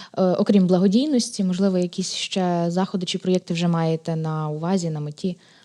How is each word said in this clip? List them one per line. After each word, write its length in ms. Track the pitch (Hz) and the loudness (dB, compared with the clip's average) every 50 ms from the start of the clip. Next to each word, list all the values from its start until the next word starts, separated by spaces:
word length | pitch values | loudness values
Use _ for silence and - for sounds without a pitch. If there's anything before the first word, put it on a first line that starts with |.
| - - - - | -18 -12 -2 0
е, 40 | 190 | 2
окрім 440 | 185 170 - 214 - 202 202 185 | 2 2 2 2 4 4 4 6
благодійності, 800 | 175 185 175 190 196 185 240 277 311 285 240 226 - - - 196 | 6 4 4 4 4 4 4 2 2 2 0 0 -2 -4 -4 -2
можливо, 340 | 185 180 175 196 196 185 180 | -2 0 0 0 2 2 0
якісь 340 | 180 175 175 190 185 - - | 0 -2 -4 -6 -6 -6 -6
ще 520 | - - - - 196 180 180 175 170 170 170 | -8 -8 -6 -4 -2 0 0 0 0 0 0
заходи 380 | 170 185 190 - - 190 180 | 0 0 -2 -2 -2 -4 -4
чи 120 | - - 180 | -4 -6 -4
проєкти 360 | - 185 185 180 - - 175 | 0 0 0 0 0 -2 -2
вже 140 | 165 175 175 | 0 0 2
маєте 480 | 170 165 165 160 160 160 160 165 165 | 2 2 2 0 -2 -2 -4 -4 -4
на 320 | 160 160 156 156 156 156 151 | -4 -4 -4 -4 -4 -4 -4
увазі, 420 | 151 151 165 175 190 190 170 165 | -6 -4 -2 -2 0 0 0 -2
на 100 | 156 151 | -4 -4
меті? 360 | 147 151 147 - - 185 175 - _ _ _ _ - | -6 -8 -8 -6 -6 -6 -6 -6 _ _ _ _ -20